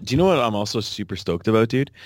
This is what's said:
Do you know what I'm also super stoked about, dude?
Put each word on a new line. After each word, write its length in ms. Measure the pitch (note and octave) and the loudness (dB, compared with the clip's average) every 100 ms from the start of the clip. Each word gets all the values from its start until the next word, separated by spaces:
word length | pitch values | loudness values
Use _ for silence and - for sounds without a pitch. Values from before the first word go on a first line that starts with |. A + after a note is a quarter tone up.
Do 100 | - | -2
you 40 | C3 | 2
know 80 | F#3+ | 4
what 140 | D#3+ | 4
I'm 160 | A#2+ G#2 | 2 -2
also 240 | G#2 A#2 | -2 -4
super 360 | G#2+ - G2+ F#2+ | -6 -8 -8 -8
stoked 320 | - E2+ - | -4 -2 2
about, 220 | A2 A2+ | 2 2
dude? 220 | B2+ C#3 - | 0 -4 -8